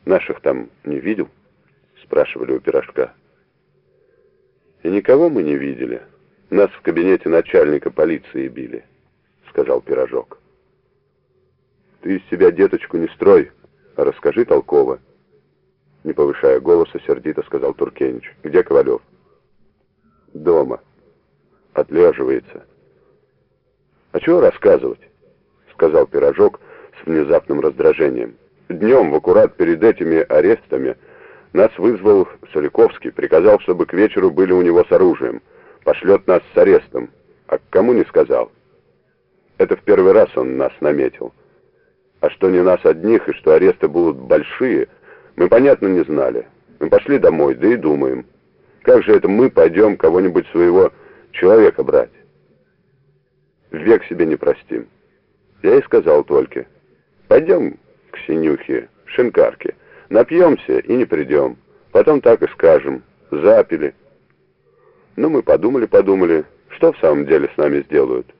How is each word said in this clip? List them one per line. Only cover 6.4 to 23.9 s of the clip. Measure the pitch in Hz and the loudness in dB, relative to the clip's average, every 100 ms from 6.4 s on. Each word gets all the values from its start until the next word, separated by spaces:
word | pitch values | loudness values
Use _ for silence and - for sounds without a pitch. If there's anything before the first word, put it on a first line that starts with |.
| _ | _
Нас | 98 98 | -2 -2
в | - | -2
кабинете | - 85 90 90 80 | -6 -2 0 0 0
начальника | 82 - 117 76 73 - | -2 0 0 2 -2 -4
полиции | - 78 78 - 69 65 | -4 -2 -4 -8 -12 -10
били», — | 62 60 57 _ _ _ _ _ _ _ | -12 -16 -16 _ _ _ _ _ _ _
сказал | - 64 64 | -6 -2 -4
Пирожок. | 67 65 65 64 - - _ _ _ _ _ _ _ _ _ _ _ _ _ _ _ _ | -4 -6 -4 -8 -12 -20 _ _ _ _ _ _ _ _ _ _ _ _ _ _ _ _
«Ты | - 95 | -8 -8
из | _ | _
себя | 87 90 | 0 0
деточку | 85 98 85 - 85 | 2 -2 -2 -8 -8
не | 82 | -8
строй, | - 98 92 - _ _ _ _ | -2 2 2 2 _ _ _ _
а | - | -4
расскажи | 69 - 73 110 | -4 -2 -4 -2
толково», — | - 73 - 73 65 65 _ _ _ _ _ _ _ _ _ _ | 0 -2 0 -2 0 -6 _ _ _ _ _ _ _ _ _ _
не | 78 | -10
повышая | 78 71 - 67 65 | -2 -2 0 0 0
голоса, | 67 85 80 - | 0 0 0 -6
сердито | - 65 76 76 | -8 -6 -6 -10
сказал | - 69 65 | -8 -6 -6
Туркенич. | 67 - - 65 60 - _ | -6 -10 -6 -8 -8 -18 _
«Где | 78 73 | -4 -2
Ковалев?» | - 69 65 60 _ _ _ _ _ _ _ _ _ _ _ _ _ | 0 0 0 -4 _ _ _ _ _ _ _ _ _ _ _ _ _
«Дома. | 73 78 82 65 58 _ _ _ _ _ _ _ _ _ | -8 -2 0 -2 -8 _ _ _ _ _ _ _ _ _
Отлеживается». | - 71 78 87 69 65 64 _ 50 _ _ _ _ _ _ _ _ _ _ _ _ _ | -8 -4 0 0 0 -6 -6 _ -20 _ _ _ _ _ _ _ _ _ _ _ _ _